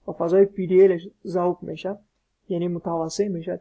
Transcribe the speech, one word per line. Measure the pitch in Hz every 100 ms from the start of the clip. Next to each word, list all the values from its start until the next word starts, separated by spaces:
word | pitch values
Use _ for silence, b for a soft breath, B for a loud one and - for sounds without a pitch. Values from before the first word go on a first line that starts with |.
| -
و |
فضای | 165 170 190
پی | 196 202 180
دی | 185
الش | 190 175 190 _ 202
ذوب | 175 180 175
می‌شه، | - 160 185 202 _ _ _ _ _
یعنی | 175 175
متوسع | 170 175 170 160 - 208
می‌شه، | 170 165 175